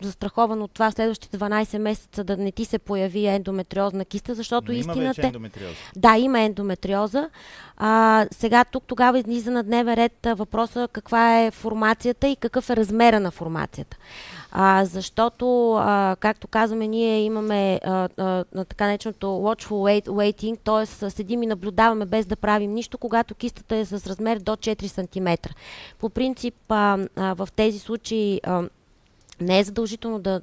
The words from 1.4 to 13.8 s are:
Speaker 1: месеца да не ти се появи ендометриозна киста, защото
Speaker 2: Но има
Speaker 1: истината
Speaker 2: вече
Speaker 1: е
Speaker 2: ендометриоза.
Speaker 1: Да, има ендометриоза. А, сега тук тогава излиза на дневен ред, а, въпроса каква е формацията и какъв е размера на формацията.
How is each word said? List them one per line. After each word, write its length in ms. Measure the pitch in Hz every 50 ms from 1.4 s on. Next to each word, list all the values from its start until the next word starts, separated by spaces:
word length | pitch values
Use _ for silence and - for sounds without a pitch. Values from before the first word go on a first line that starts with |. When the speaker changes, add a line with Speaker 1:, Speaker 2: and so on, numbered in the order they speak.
| 208 202 208 214 220 208 - 214
Speaker 1:
месеца 440 | 214 214 214 208 - - - - 202
да 120 | 180 202
не 160 | 180 202 196 185
ти 120 | - 226
се 140 | - - 214
появи 480 | - - 202 196 190 190 170 208 208
ендометриозна 800 | 202 196 196 185 196 196 190 180 - - 196 196 202 185 196 185
киста, 300 | - - 208 - - 247
защото 380 | 220 226 - 240 240 233 214 240
Speaker 2:
Но 0 |
има 80 | 240
Speaker 1:
истината 280 | 247 - - 254 254 262
Speaker 2:
вече 120 | 262 -
Speaker 1:
е 60 | 147
Speaker 2:
ендометриоза. 480 | - 247 233 226 151 - 208 202 180 165 - - - -
Speaker 1:
Да, 200 | 190 185 233 220
има 240 | 220 247 269 262 233
ендометриоза. 880 | 220 214 202 185 202 196 185 - - 190 196 196 208 208 196 277 302 320 - - - - - - - - -
А, 500 | - 208 220 220 226 226 220 220 220 208 208
сега 340 | - - - 226 220 240 247
тук 200 | - - 262 -
тогава 320 | - 247 214 254 247 247 262
излиза 320 | 240 214 233 240 220 233
на 120 | 247 240 226
дневен 320 | 202 233 240 240 226 233
ред, 320 | 226 233 233 - _ -
а, 80 | 233 226
въпроса 540 | 190 214 - - 214 233 226 - 247 240 233 -
каква 480 | 220 - - 240 233 233 233 233 226
е 100 | 226 226
формацията 800 | 214 - - 226 214 220 220 214 226 - - 247 240 - - 277
и 80 | 277
какъв 340 | - - 233 - 262 - -
е 60 | 247
размера 440 | 220 220 190 208 226 233 233 220 214
на 100 | 202 180
формацията. 640 | - - 170 160 165 156 143 - - -